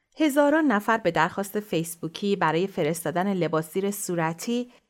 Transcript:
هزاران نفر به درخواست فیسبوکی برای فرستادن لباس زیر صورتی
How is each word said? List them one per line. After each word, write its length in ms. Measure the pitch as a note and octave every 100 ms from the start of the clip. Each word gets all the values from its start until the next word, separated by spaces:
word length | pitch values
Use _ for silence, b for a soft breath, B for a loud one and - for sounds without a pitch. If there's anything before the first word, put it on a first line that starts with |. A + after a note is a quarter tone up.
| _ -
هزاران 480 | D#4 C#4 C#4+ D#4 D4+
نفر 320 | G#3 G#3 A3+
به 140 | G3+
درخواست 480 | E3 D#3+ - G3 G#3
فیسبوکی 760 | G#3 E3 E3 - D#3+ - G3+ F#3+
برای 320 | E3 D#3+ G3
فرستادن 680 | F#3+ D3 E3 D#3 E3+ G3+
لباس 400 | F#3 D#3+ D#3+ D#3+
زیر 180 | F#3+ G3
صورتی 800 | G3+ - E3+ D#3+ E3+ - A#3+ B3 B B